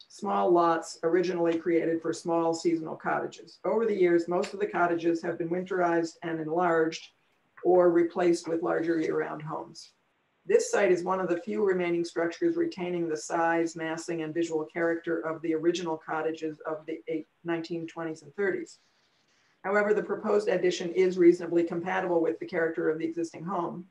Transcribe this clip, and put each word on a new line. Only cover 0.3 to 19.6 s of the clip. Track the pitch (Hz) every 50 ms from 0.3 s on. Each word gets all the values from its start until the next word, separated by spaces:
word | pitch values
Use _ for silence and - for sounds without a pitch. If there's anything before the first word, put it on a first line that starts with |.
| 196 202 196 196
lots | 175 175 170 165 165 - - - - -
originally | - 165 170 185 175 180 180 170 170 170 165 165
created | - 180 170 160 - 170 165 165
for | - 160
small | 165 - - 170 165 165 165 165 165
seasonal | 165 - 175 170 160 160 156 147
cottages. | 143 - 170 151 147 147 143 - - - - - _ -
Over | 180 214 226 226
the | 202 208
years, | 190 180 170 170 170 170 175
most | 175 185 - - -
of | 190
the | 202
cottages | - - 175 175 175 170 165 165 170 165 165
have | - 170 165
been | - 170 165
winterized | 175 185 185 - 196 180 175 165 170 170 165 165 - -
and | - 165 165 160
enlarged | 156 151 160 175 180 170 165 160 160 160 165 - - - _ _ _ _ _ _ _ _ _ -
or | - 175 180 180 175 180
replaced | 170 175 170 170 - 185 175 175 170 - - 160
with | 165 165
larger | 175 170 165 160 165 165 165 160
year-round | 156 - 151 156 156 156 156 151
homes. | 151 156 - - - - - - - - _ _ _ _ _ _ _ _ _ _ _
This | 170 208 240 - -
site | - 208 202 185
is | 180 170 175
one | 180 190 190
of | 185 175
the | 175 -
few | - 214 208 214 208
remaining | 190 185 180 180 170 175 170 170
structures | - - 165 170 170 - - 170 170 165
retaining | 170 170 165 - 185 175 175 180 175 170 160
the | 156
size, | 151 - - 165 170 165 165 165 165 165 165 -
massing, | 165 160 160 160 165 - - 170 160
and | 156 156 156
visual | 165 170 160 160 156 156
character | - - 170 170 165 165 165 - 170 165 165
of | 165 160 160 156
the | 156 160 156
original | 156 156 170 175 180 180 160 160 160
cottages | - 160 160 160 156 160 160 - 156 156 151 - -
of | 160 156 151 -
the | 156 160 - - -
eight, | 160 156 - - _ _ -
nineteen | 170 170 165 160 160 175 165 160
twenties | 165 - 165 165 160 156 151
and | 147 143 -
thirties. | - 202 190 - 359 330 - - - _ _ _ _ _ _ _ _ _ _ _ _ _ _ _ _